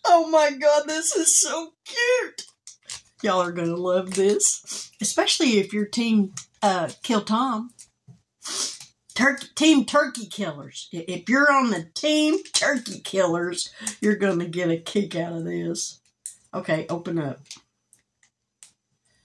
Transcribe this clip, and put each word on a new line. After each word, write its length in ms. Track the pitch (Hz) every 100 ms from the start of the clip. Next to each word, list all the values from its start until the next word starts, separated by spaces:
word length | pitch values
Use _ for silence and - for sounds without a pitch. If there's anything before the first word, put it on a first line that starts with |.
Oh 240 | 440 349 320
my 200 | 320 294
God, 340 | 269 294 294 294
this 280 | 311 330
is 220 | - 320 -
so 340 | 302 302 330 _
cute! 600 | - 539 480 508 - - - _ - - - - _ _
Y'all 200 | 214 185
are 100 | 175
gonna 240 | 170 170 170
love 380 | 180 185 185
this, 760 | 190 196 208 - - - - - _
especially 580 | 208 - 392 - 294 214
if 140 | 196
you're 140 | 208 208
team, 480 | - 233 214 190 - - _
uh, 280 | 208 185 165 -
Kill 200 | - 214
Tom. 500 | 202 220 262 220 240 - - _ - - _ _ - - - - - _ _
Turkey, 340 | - 262 269 -
team 300 | - 311 285
Turkey 420 | - 294 285 - 214
Killers. 640 | - 185 143 127 - -
I-, 100 | 165 170
if 200 | 175 -
you're 240 | 262 294
on 180 | 277 247
the 180 | 180 165
team 480 | - 302 302 302 381 -
Turkey 460 | - 254 269 208 185
Killers, 680 | - 190 175 170 175 175 - - 214 -
you're 160 | 208 202
gonna 300 | 196 170 175
get 240 | 170 175
a 80 | 165
kick 360 | - 208 196
out 180 | 170 170
of 120 | 170
this. 540 | 170 175 170 170 - - _ _ - - _
Okay, 320 | 180 180 160 160
open 300 | 170 175 165
up. 220 | 143 127 - - _ _ _ _ _ _ _ _ _ _ - _ _ _ _ _